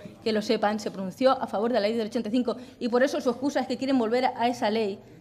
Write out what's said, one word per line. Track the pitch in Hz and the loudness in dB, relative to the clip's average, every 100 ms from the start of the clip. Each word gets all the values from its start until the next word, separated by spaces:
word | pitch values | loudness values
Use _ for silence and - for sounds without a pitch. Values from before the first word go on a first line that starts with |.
| - - | -10 -8
que | - | -2
lo | 214 | 0
sepan, | 208 220 208 214 | 2 2 2 0
se | 214 | -4
pronunció | 185 190 170 254 262 | -6 -8 2 4 4
a | 226 | 0
favor | 202 233 | -2 0
de | 240 | 2
la | 202 | 2
ley | 233 | 0
del | 214 | -2
ochenta | 233 226 | -2 -2
y | |
cinco, | 240 240 214 - - | 0 0 -4 -8 -8
y | 240 | -2
por | 240 | 2
eso | 269 311 | 2 2
su | 262 | -2
excusa | 233 285 277 | 0 0 -2
es | 254 | -2
que | 247 | -2
quieren | 262 269 | 0 2
volver | 220 247 254 | 2 2 0
a | 254 240 | 2 0
esa | 240 220 | 0 0
ley, | 214 214 196 - - | 0 -2 -4 -12 -20